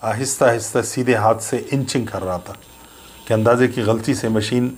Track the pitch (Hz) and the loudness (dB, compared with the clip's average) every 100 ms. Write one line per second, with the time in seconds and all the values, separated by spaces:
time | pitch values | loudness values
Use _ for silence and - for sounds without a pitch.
0 | 113 110 135 - 131 117 110 123 113 - | -6 -4 -4 2 2 2 0 -2 -2 -2
1 | 123 113 110 110 - 123 - 139 113 127 | 0 2 4 2 -2 -6 -2 -4 -2 -2
2 | 104 95 92 87 - - - - - - | -4 -6 -6 -6 -8 -18 -20 -20 -20 -20
3 | - - - 110 113 123 127 127 107 113 | -20 -18 -2 2 4 4 4 2 0 0
4 | 127 113 113 110 107 123 127 | 0 -2 0 0 0 0 0